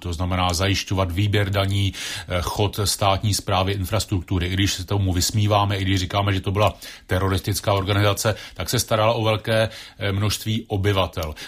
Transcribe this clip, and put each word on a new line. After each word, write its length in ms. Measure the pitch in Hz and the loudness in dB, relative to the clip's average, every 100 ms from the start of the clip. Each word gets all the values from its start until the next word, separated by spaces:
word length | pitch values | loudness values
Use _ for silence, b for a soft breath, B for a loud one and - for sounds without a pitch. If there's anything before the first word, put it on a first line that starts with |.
to 120 | 90 | -6
znamená 400 | 82 90 90 90 | -4 -2 0 0
zajišťovat 580 | 85 95 95 - 95 95 | 2 2 0 0 -2 0
výběr 380 | 85 104 104 98 | 0 2 2 0
daní, 440 | 101 98 101 98 | 0 0 2 0
eh, 440 | 85 - - - 87 | -2 -8 -8 -4 -4
chod 380 | 82 - 101 - 98 | -2 0 -2 0 -2
státní 480 | - 101 95 107 | 2 2 2 0
správy, 380 | 95 - 92 95 | -2 0 0 2
infrastruktury. 760 | 101 90 107 - 98 78 92 87 | -2 -2 -2 0 -2 0 -2 0
I 60 | |
když 200 | 92 98 | 0 0
se 120 | - 90 | -2 -2
tomu 280 | 104 95 | 0 2
vysmíváme, 640 | 90 - 110 104 104 101 101 | 2 2 2 4 4 2 0
i 40 | |
když 180 | 95 95 | 0 0
říkáme, 340 | 92 101 101 | 0 0 0
že 80 | 95 | 0
to 100 | 95 | 0
byla 220 | 95 104 - B B - | 2 2 0 B B -4
teroristická 640 | 92 95 92 - 95 - | 0 2 0 0 -2 0
organizace, 640 | 101 92 101 104 98 113 101 B | 0 2 2 2 2 0 -2 B
tak 160 | - 92 | -10 -4
se 100 | 120 | -2
starala 340 | - 110 107 | 0 2 4
o 100 | 117 | 2
velké, 460 | 110 107 - 110 110 B B - | 2 0 2 2 2 B B -6
eh, 120 | 101 | -2
množství 540 | 98 107 - - 110 - | 0 0 -2 -2 -4 -2
obyvatel. 680 | 104 98 95 87 - 78 73 | 0 2 2 0 -2 -8 -8